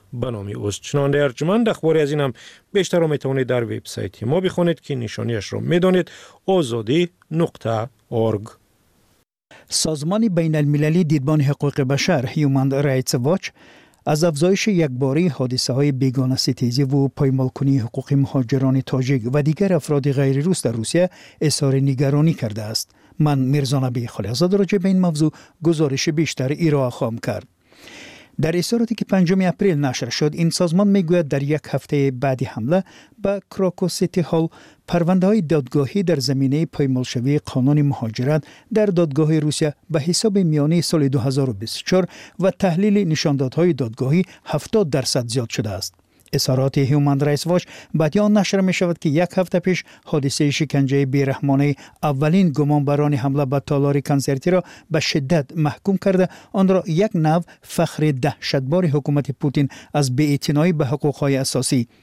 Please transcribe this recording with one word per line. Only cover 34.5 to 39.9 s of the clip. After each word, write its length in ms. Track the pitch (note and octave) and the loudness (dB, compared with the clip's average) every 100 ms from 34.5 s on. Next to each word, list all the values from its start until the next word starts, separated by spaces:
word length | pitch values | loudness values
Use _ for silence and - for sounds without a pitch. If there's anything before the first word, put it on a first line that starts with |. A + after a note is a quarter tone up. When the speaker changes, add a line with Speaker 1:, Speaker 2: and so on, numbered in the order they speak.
| - - _ - | -6 -20 _ -4
Speaker 2:
پرونده‌های 540 | F3 E3+ F#3 F#3 A3 | 0 2 2 2 2
دادگاهی 640 | D3+ D#3+ B2 D3 C3+ G3+ | 2 0 0 -2 0 0
در 160 | F3 D3+ | 0 0
زمینه 460 | B2+ C3+ C3+ D3 E3 | 0 0 0 0 -2
پایمالشوی 720 | - C#3 B2+ B2+ B2+ B2+ D3 | -2 0 0 -2 -4 0 -2
قانون 420 | - C3 B2+ D3 | -2 0 2 4
مهاجرت 600 | C#3+ - A2+ A2 B2+ D3+ - - _ | 2 0 -6 -4 -2 -2 -4 -18 _
در 120 | G#3+ G#3 | 0 2
دادگاه 540 | F3 E3 C3+ D#3 D#3+ | 2 0 2 2 2
روسیه 340 | D3+ - D3+ - | 0 0 -2 -4
به 100 | - | -4